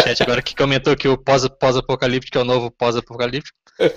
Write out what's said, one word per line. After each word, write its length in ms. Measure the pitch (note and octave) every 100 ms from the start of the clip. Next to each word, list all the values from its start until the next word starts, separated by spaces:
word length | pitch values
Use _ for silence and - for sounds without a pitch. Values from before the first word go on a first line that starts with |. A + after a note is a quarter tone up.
chat 200 | B2+ A#2+
agora 200 | - A#2+
que 120 | -
comentou 420 | - C#3 C3+ D#3 C#3
que 120 | C3+
o 80 | C3
pós, 280 | - C3+ B2+
pós-apocalíptico 880 | - C3+ B2+ B2+ C3 C3 B2+ C3 C#3
é 40 |
o 20 |
novo 260 | B2 B2+ A#2+
pós-apocalíptico. 880 | - A#2+ A#2 - A#2+ B2 C3 - - _ - F3+